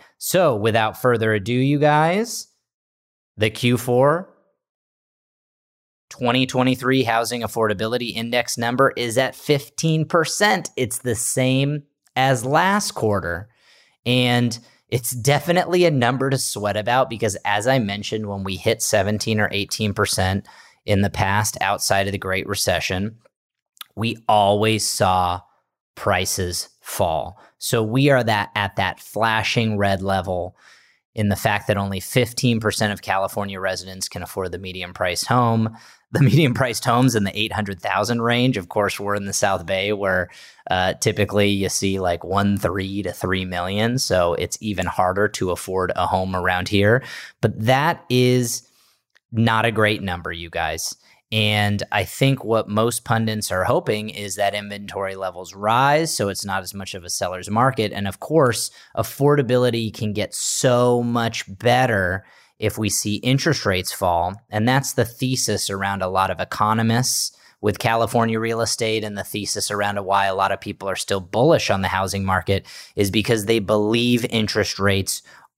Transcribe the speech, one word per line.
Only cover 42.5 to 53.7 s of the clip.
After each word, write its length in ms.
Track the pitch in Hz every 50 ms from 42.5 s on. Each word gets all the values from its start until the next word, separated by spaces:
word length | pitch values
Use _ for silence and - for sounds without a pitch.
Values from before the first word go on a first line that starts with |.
| 101 95
three 460 | - 87 87 98 95 95 98 101 95
to 80 | 90
three 320 | - - - 92 95 95 92
million. 540 | 92 90 87 87 92 98 104 110 117 123 127
So 360 | - - 98 90 87 87 85
it's 220 | - 90 85 - -
even 240 | - 107 101 87 90
harder 420 | 85 - - 92 90 92 98 104 104
to 220 | - - - 92
afford 400 | 87 - - - 92 95 92 90 -
a 120 | - 90 87
home 260 | 90 95 95 95 95
around 360 | 92 90 90 90 90 95 101
here. 340 | 104 98 98 104 117 131 - - - - - - - -
But 180 | - 110 - - 107
that 400 | 113 127 135 143 165 170 - - -
is 560 | 127 123 123 123 123 127 123 120 - - - _ _ _ _ _ _ _ _ _ _ _ _ -
not 340 | - 110 113 117 113 110 110
a 80 | 117 110
great 300 | 107 107 104 110 - 98
number, 280 | 95 90 90 85 85
you 180 | 85 85 85 85
guys. 460 | - 85 82 78 80 82 - - - _ _ _ _ _ _ - 110
And 500 | 110 107 107 107 104 104 101 104 101 - -
I 140 | - 107 95
think 400 | - - - 135 135 135 - -
what 240 | 107 113 110 - -
most 340 | 104 110 113 120 117 - -
pundits 480 | - 113 113 113 110 107 107 104 -
are 140 | 95 92 92
hoping 440 | 98